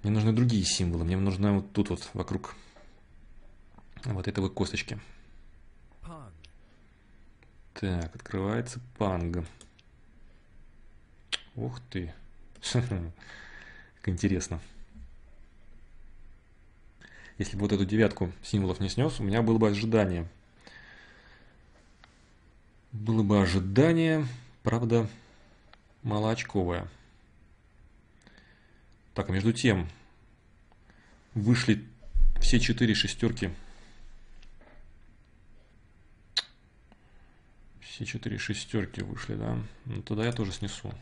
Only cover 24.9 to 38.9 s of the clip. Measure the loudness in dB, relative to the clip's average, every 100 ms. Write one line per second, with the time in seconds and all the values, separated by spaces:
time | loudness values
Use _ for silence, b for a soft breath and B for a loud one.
24.9 | 2 2 B B B B B B -20 _
25.9 | _ -4 0 0 -2 -2 -2 0 -2 -6
26.9 | b b b b _ -20 -20 _ _ -20
27.9 | -20 _ _ b b b b b b b
28.9 | b -12 -6 -2 2 2 2 2 2 0
29.9 | b b b b -20 -20 -20 -20 -20 b
30.9 | b b b b -2 2 4 4 0 0
31.9 | -18 -2 6 8 8 8 8 4 2 2
32.9 | 2 0 0 0 0 -4 -6 b b b
33.9 | b b -20 -20 -20 -20 -20 -20 -20 -20
34.9 | -20 -20 -20 -20 -20 -20 -20 -20 -20 -20
35.9 | -20 -20 -20 -10 -10 -10 -20 -20 -20 -20
36.9 | -20 -20 -20 -20 -20 -20 -20 -20 -20 -20
37.9 | -12 -8 -8 -6 -6 -6 -6 -4 -4 -4